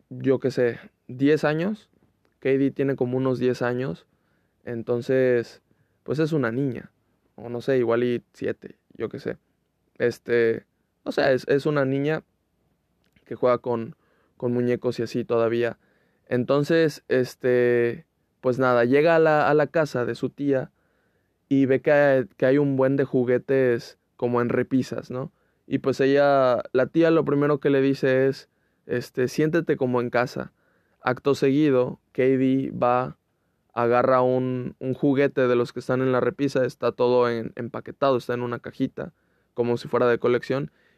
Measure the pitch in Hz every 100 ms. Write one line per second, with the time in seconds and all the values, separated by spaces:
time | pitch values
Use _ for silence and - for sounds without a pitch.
0 | - 127 131 127 135 131 120 - - _
1 | - 127 139 151 147 156 185 214 _ _
2 | _ _ _ _ 131 135 139 139 139 131
3 | 123 131 131 123 123 120 123 123 135 170
4 | _ _ _ _ _ _ - 117 113 120
5 | 117 131 127 120 117 - _ _ _ _
6 | - 131 156 156 117 120 143 - - _
7 | _ _ _ - 117 120 139 131 117 117
8 | 123 120 - - - - - - _ -
9 | 113 - 113 - _ _ _ _ _ -
10 | 120 - - 120 113 110 - _ _ _
11 | - - 139 127 - 143 156 147 135 139
12 | 147 156 - _ _ _ _ _ _ _
13 | _ _ - 117 123 120 127 113 113 -
14 | _ _ _ - 123 120 123 123 127 120
15 | 113 123 110 117 113 117 117 117 _ _
16 | _ _ - 123 117 139 143 165 160 -
17 | - 127 123 - 131 123 123 120 120 165
18 | - _ _ _ 127 123 131 120 120 135
19 | 165 165 160 151 139 151 143 170 151 127
20 | 120 120 135 - 143 131 - _ _ _
21 | _ _ _ _ - 135 131 131 156 147
22 | 143 135 113 - 131 143 143 135 131 139
23 | 135 131 123 123 - 135 127 117 - -
24 | _ - 123 120 120 123 123 131 123 117
25 | - 127 151 _ _ _ - 135 135 127
26 | 135 139 143 139 127 117 - 127 123 165
27 | 165 160 143 143 147 147 147 139 139 139
28 | 135 131 135 135 - _ _ _ - 123
29 | - - 123 - 156 165 160 143 127 123
30 | 120 120 123 - - _ _ _ _ _
31 | 127 127 139 131 139 139 151 127 127 -
32 | _ - 127 131 131 131 135 - 123 123
33 | 135 - _ _ _ _ _ 117 117 123
34 | 123 127 127 127 127 127 127 - 131 123
35 | 147 135 139 135 123 120 120 123 - 127
36 | 131 123 123 - 139 135 120 - 120 -
37 | 123 123 120 117 113 - 120 120 - -
38 | 139 123 - 123 120 120 - - 131 -
39 | - _ _ _ _ - 120 120 - 120
40 | 123 117 123 120 - 135 156 _ _